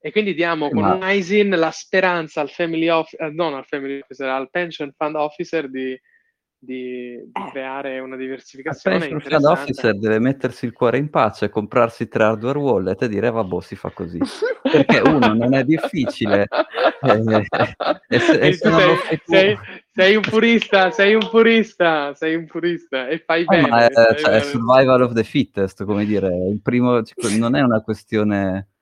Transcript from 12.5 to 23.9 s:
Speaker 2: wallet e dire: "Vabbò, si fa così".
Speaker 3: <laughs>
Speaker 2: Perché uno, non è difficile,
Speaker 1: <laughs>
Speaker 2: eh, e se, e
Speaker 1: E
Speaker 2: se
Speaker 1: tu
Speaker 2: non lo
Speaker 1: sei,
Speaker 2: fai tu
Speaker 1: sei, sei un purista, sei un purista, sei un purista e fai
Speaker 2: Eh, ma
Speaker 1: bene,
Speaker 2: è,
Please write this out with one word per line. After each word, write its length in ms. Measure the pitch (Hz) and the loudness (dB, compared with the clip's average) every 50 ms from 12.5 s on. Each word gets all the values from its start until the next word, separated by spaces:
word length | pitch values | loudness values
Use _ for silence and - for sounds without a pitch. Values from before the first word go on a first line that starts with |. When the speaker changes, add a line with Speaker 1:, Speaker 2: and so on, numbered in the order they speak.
| 139 147 | -4 -2
Speaker 2:
wallet 420 | 143 135 113 95 95 92 95 - | 0 0 0 0 0 -2 -2 -2
e 60 | 131 | -2
dire: 220 | 120 104 95 85 120 | -4 -2 -2 -2 0
"Vabbò, 300 | 113 113 110 92 92 90 | 0 -2 -4 -4 -4 -8
si 160 | - - 98 | -8 -10 -16
fa 140 | - - 87 | -12 -12 -12
così". 280 | - - 92 85 87 - | -10 -10 -12 -10 -6 -6
Speaker 3:
<laughs> 420 | 277 - - - 427 494 480 - _ 262 - | -6 -6 -4 -6 -6 -6 -6 -4 _ 2 2
Speaker 2:
Perché 260 | 151 - - 233 135 | 2 4 4 2 4
uno, 340 | - 277 160 143 - 233 110 | 4 4 4 4 2 2 2
non 200 | 113 117 123 135 | 2 2 2 2
è 80 | 135 131 | 2 2
difficile, 840 | 127 160 165 - 277 - 165 127 123 139 - 120 101 101 101 101 104 | 0 0 -2 -2 -6 -4 -4 -4 -4 -4 -4 -2 0 2 0 0 0
Speaker 1:
<laughs> 500 | - - - - - - - - - - | -2 -4 -4 -4 -4 -2 -2 -2 -2 0
Speaker 2:
eh, 460 | - 135 107 110 113 110 110 107 101 - - - - 107 - _ - - - - _ _ | 2 2 2 2 2 2 2 0 0 0 -2 -2 -2 -4 -4 _ -4 -4 -4 -4 _ _
e 100 | - 254 | -2 0
se, 200 | 359 349 302 - | 2 4 2 4
e 80 | - | 4
Speaker 1:
E 60 | - 185 | 2 2
Speaker 2:
se 60 | 170 - | 2 0
Speaker 1:
tu 40 | 214 | 2
Speaker 2:
non 140 | - - 190 | 4 4 4
lo 120 | 175 165 | 4 4
Speaker 1:
sei, 20 | |
Speaker 2:
fai 200 | - - - 165 151 _ | 2 0 -4 -6 -6 _
tu 80 | - | 2
Speaker 1:
sei, 260 | 170 190 190 202 208 202 - - - - _ _ _ | 4 4 4 4 2 -2 -6 -18 -20 -20 _ _ _
sei 220 | - 185 190 208 | 2 4 4 4
un 60 | 220 196 | 4 2
purista, 680 | - 208 220 226 233 233 220 - - - 196 185 180 | 0 0 2 4 4 4 2 2 2 2 2 2 2
sei 220 | 180 - 196 202 214 | 2 2 4 4 4
un 160 | 220 214 - | 2 0 2
purista, 840 | 220 226 226 233 226 226 208 - _ _ 180 165 160 151 143 143 139 | 4 4 6 6 4 4 2 -2 _ _ 0 2 2 0 -2 -6 -8
sei 200 | _ 160 160 160 | _ -4 -4 -4
un 100 | 170 165 | -4 -6
purista 640 | 156 - 170 160 175 170 165 170 _ - 131 127 | -8 -10 -6 -4 -4 -4 -4 -8 _ -8 -6 -4
e 120 | 123 156 160 | -4 -6 -8
fai 260 | _ - 165 170 175 | _ -2 -2 -2 2
Speaker 2:
Eh, 200 | 165 190 170 147 | 2 2 2 4
ma 100 | 127 117 | 4 4
Speaker 1:
bene, 80 | 117 117 | 4 4
Speaker 2:
è, 40 | 117 | 4